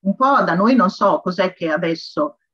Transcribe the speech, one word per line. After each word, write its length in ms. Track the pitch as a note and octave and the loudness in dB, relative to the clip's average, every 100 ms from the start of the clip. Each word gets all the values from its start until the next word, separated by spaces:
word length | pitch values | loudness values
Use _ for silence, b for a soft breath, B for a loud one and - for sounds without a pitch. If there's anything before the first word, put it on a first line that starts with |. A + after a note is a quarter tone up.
Un 140 | F#3+ | -4
po' 280 | G3 C4 C4+ | 0 2 2
da 120 | F3+ | 0
noi, 200 | E3 G#3+ | 0 2
non 160 | B3+ F#3 | 4 2
so 300 | - G3+ D#3 | 2 0 0
cos'è 320 | - F3+ F#3 | -4 -4 -4
che 160 | - E3 | -2 -4
adesso, 640 | D3+ E3+ E3 - - D3 - _ | -2 -2 -6 -6 -4 -6 -6 _